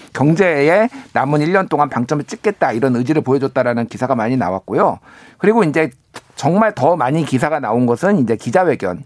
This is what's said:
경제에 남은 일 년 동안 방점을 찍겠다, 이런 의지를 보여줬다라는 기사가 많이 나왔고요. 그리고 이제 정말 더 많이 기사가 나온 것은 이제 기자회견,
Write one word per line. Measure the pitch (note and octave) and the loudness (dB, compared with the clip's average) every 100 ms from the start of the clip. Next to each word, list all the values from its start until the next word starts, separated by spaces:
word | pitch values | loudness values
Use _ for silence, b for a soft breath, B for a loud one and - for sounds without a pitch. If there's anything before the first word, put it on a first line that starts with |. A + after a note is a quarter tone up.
| B | B
경제에 | - C#3+ E3+ F#3 D3 C#3+ F#3+ A#3 C4+ B | -2 2 2 2 2 2 4 2 -2 B
남은 | A#2 C3+ D3+ | -4 0 0
일 | D3+ | 2
년 | F#3+ - | 0 0
동안 | D3+ C#3+ | 0 -2
방점을 | A#2+ A#2+ D3+ | -2 -2 -4
찍겠다, | C3+ A3 G#3+ G3+ C#3+ | -4 -4 -4 0 -2
이런 | A2+ C3+ A#2+ | 0 0 0
의지를 | B2+ D#3 | 0 0
보여줬다라는 | B2 C3+ C3 C3 A#2+ A#2 A#2 | 2 0 0 0 0 -2 -4
기사가 | A2 B2+ | -4 -2
많이 | B2 A2 B2+ | 0 0 -2
나왔고요. | F2+ F#2+ - B2+ F#3+ F2+ B B B B | -2 -4 -4 0 0 -2 B B B B
그리고 | G3 A#3 | 2 2
이제 | E3 D3+ D#3+ - _ - - | 2 0 -2 -6 _ -20 -20
정말 | - C#3 F#3+ A3 | -6 -2 2 0
더 | G#3 C#3 F3 | 2 0 2
많이 | B2+ D#3+ | 0 0
기사가 | C#3+ B2+ D3+ D3+ | 0 -2 0 -2
나온 | A#2 A#2 B2 | -2 0 0
것은 | A#2+ F#3 G3+ | 0 0 0
이제 | A2+ A2 | 0 -2
기자회견, | B2+ F3+ F3+ A#2 F#2+ E2+ | 0 0 2 0 -4 -6